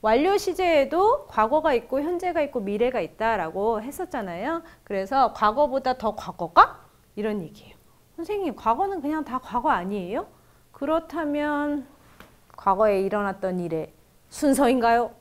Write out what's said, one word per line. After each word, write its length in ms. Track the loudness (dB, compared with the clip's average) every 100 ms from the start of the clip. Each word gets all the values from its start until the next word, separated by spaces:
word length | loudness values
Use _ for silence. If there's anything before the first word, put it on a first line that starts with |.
완료 360 | 4 4 4 2
시제에도 880 | 0 0 2 4 2 2 4 2 -2
과거가 480 | 0 2 2 2
있고 260 | 0 0 -4
현재가 400 | -2 -4 -2 -2
있고 180 | -2 -4
미래가 400 | -4 0 0 0
있다라고 840 | -6 -4 -2 0 -2 -2 -2 -2
했었잖아요. 800 | -6 -10 -8 -8 -8 -8 -6 -6 -8 -20
그래서 500 | -8 -6 -2 2 2
과거보다 680 | 2 0 2 0 0 -2 -2
더 160 | -2
과거가? 640 | -4 -10 -8 0 6 6 4 -20 _ _ -8
이런 260 | -4 -4
얘기예요. 320 | -6 -12 -20 -20 _ _ _ -14
선생님, 400 | -8 -4 -4 -4
과거는 440 | -2 0 0 -2
그냥 240 | -4 -4
다 140 | -4 -8
과거 280 | -4 -2 0
아니에요? 560 | 0 0 -6 -6 -6 -8 _ _ _ _
그렇다면 1120 | -8 -2 -2 -2 -6 -4 -2 -2 -2 -2 -4 -8 -20 -20 -20 -20 _ _ -4
과거에 440 | 0 4 4 4
일어났던 600 | 0 0 -2 -4 -4 -4
일의 320 | -4 -4 -6 _ _ _ _
순서인가요? 800 | -2 2 4 4 4 4 4 2 -6